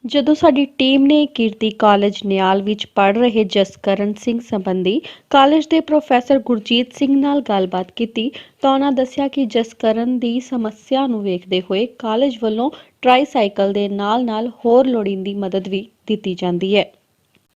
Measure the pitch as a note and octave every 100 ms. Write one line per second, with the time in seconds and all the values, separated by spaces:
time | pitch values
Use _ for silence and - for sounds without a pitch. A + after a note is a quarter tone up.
0 | A#3+ C#4+ C4 D4+ E4 C4+ C#4 - C4 C4+
1 | C#4 D4+ D4 - A3+ A3 A3 G#3+ G#3+ G3+
2 | G3+ G3+ G3+ F#3+ F#3+ G3 G3 G#3+ - -
3 | G3 G#3 B3 A3 G3+ G3+ F#3+ - G3+ G3
4 | G#3 G#3 - A#3 A#3+ G#3+ F#3+ F#3 F3+ A#3+
5 | - - _ C#4+ C4+ D#4 D4+ D#4+ D#4+ D4+
6 | D4+ B3 B3 C#4 A3+ A#3 G#3 A#3 B3 -
7 | C#4 C#4 C#4+ C#4+ - G3+ F#3 F#3 F#3 -
8 | A3+ A3+ A#3 - - _ C4+ C4+ C#4+ C4
9 | C4 C#4 C#4 C#4 B3+ A3+ A3+ - A3+ A3
10 | A#3+ B3+ A#3+ A#3+ B3 B3+ A3 G#3+ - C4
11 | C4+ A3 G3+ F3+ F#3 F#3 F#3 F#3+ B3 -
12 | A3+ A3 C#4 A3+ A3+ A3 C4 - - _
13 | B3+ B3+ C#4+ C4+ G#3 G3+ G3 G3+ G3+ G3+
14 | G3+ A#3 B3 G#3+ A#3 A3+ A#3+ A#3+ C4+ A#3+
15 | G3+ G3 F#3+ G3+ G3 F#3+ F#3+ G3 A3+ _
16 | - G#3+ G3 F3+ F3+ F3 F#3+ G3+ - _
17 | _ _ _ _ _